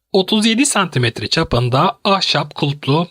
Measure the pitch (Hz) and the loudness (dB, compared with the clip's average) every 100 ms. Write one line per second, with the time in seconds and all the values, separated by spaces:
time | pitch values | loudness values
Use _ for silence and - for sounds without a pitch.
0 | _ 190 185 220 226 220 285 208 175 131 | _ 0 0 0 2 2 2 0 0 0
1 | 120 - 104 - 160 120 123 131 175 - | -2 -2 -4 -2 0 0 0 2 0 0
2 | - 190 - - 151 - 143 143 - 151 | 0 0 0 -2 -4 -4 -4 -4 0 0
3 | 170 | 0